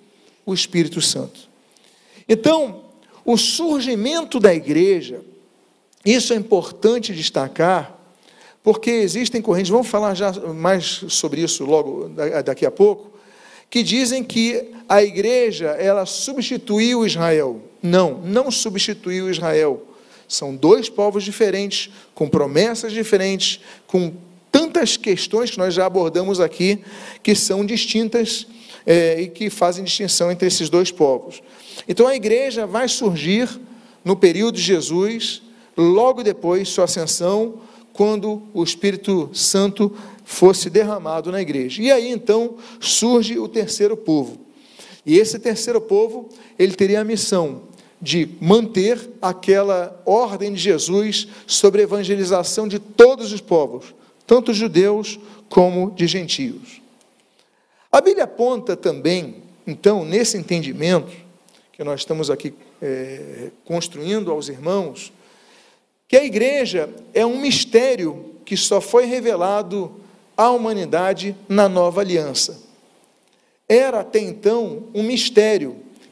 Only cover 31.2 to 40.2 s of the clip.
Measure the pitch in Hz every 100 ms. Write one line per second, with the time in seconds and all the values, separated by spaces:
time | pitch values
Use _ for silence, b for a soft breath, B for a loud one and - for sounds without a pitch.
31.2 | - - - B B B B 175 247 269
32.2 | 208 233 269 226 208 214 254 - 220 165
33.2 | 151 208 247 - - B B B 175 190
34.2 | 190 170 233 180 175 180 135 170 202 226
35.2 | - - - B B - 170 190 247 240
36.2 | 226 180 170 185 196 - 175 180 156 -
37.2 | 175 208 226 - B B B - 208 214
38.2 | 214 208 - 190 170 - 202 185 202 185
39.2 | 139 - - 196 196 202 208 B B B